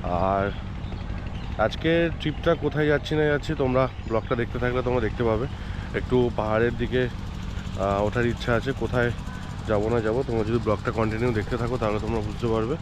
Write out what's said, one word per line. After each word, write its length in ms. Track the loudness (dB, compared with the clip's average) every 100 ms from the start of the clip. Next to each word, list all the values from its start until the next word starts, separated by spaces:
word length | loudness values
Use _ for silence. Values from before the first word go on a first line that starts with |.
আর 480 | 0 2 4 4 2 -2 -6 -6 -6 -6 -6 -6 -6 -8 -6 0
আজকে 480 | 0 2 2 4 2 0
ট্রিপটা 360 | -4 0 2 2
কোথায় 320 | 2 2 2
যাচ্ছি 280 | 2 2 2
না 80 |
যাচ্ছি, 320 | 2 2 0 0
তোমরা 300 | 2 4 2 0 -2
ব্লগটা 280 | -2 0 -2
দেখতে 240 | -2 -2
থাকলে 220 | 0 0
তোমরা 200 | 0 0
দেখতে 220 | 0 0
পাবে। 220 | 2 2 0 -6 -6 -6 -4
একটু 360 | -4 2 4 4 2
পাহাড়ের 360 | 0 4 2 2
দিকে, 280 | 0 0 0 -2 -8 -8 -6 -6 -6 -2
আহ, 260 | 0 2 2
ওঠার 200 | 2 0
ইচ্ছা 280 | 0 0
আছে। 180 | 0 0 -2
কোথায় 320 | -2 2 0 0 -6 -8 -8 -8 0
যাবো 220 | 0 2
না 100 | 2
যাবো, 240 | 2 0 0
তোমরা 160 | 0
যদি 160 | 2 0
ব্লগটা 280 | 2 0 0
কন্টিনিউ 400 | 0 0 2 0
দেখতে 260 | 0 0 -2
থাকো 200 | -2 0
তাহলে 220 | 0 0
তোমরা 200 | 0 -2
বুঝতে 280 | -2 -2 0
পারবে। 280 | 0 0 -4